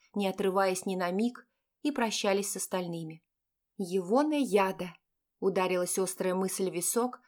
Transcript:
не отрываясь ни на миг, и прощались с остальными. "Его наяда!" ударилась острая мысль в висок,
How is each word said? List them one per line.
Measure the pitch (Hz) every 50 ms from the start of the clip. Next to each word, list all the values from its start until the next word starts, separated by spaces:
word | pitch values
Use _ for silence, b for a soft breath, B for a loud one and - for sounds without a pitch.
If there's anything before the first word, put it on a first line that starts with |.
| _ _ -
не | 202 202 190
отрываясь | 190 208 190 190 185 196 196 190 185 185 -
ни | 196 185
на | 185 175 175
миг, | 185 202 233 240 247 - - _ _ _ _ _ _ _
и | - 294
прощались | 294 254 233 214 - - - 202 190 202 202 -
с | -
остальными. | 190 - - - 185 180 170 170 165 165 156 160 160 _ _ _ _ _ _ _ _ _ _ _
"Его | - 190 170 185 190 180 180 226 277
наяда!" | 302 311 302 285 262 190 185 202 190 190 190 190 180 170 - - _ _ _ _ _ _ _ _
ударилась | 185 196 170 190 185 185 185 180 180 175 - 190
острая | 185 180 - - 185 185 180
мысль | 185 190 185 - - 196 180
в | 160
висок, | 175 170 - - 233 240 247 - b b